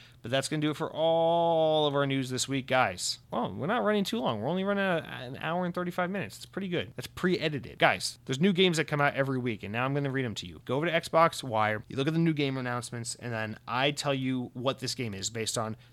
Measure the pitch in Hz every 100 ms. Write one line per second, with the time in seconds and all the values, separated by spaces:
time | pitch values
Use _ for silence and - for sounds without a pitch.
0 | - - 117 135 - 156 151 147 156 151
1 | 160 165 165 170 170 165 160 156 147 143
2 | 139 135 127 127 - 135 123 131 110 90
3 | - - - - 233 98 147 233 208 208
4 | 190 226 233 107 123 180 190 202 196 165
5 | - 123 127 135 156 175 180 180 180 180
6 | 175 196 107 - - 185 196 160 - -
7 | - - 185 175 160 143 - - 156 95
8 | - - - 131 196 175 185 160 143 147
9 | 143 131 135 131 123 107 98 113 135 143
10 | 139 131 123 98 90 76 - 131 170 165
11 | - 160 165 - 135 110 107 107 - 127
12 | 139 165 165 147 139 135 123 123 120 120
13 | 117 - 120 113 110 110 - 120 143 143
14 | 147 135 131 127 123 127 131 127 123 -
15 | 117 98 92 113 107 123 110 107 -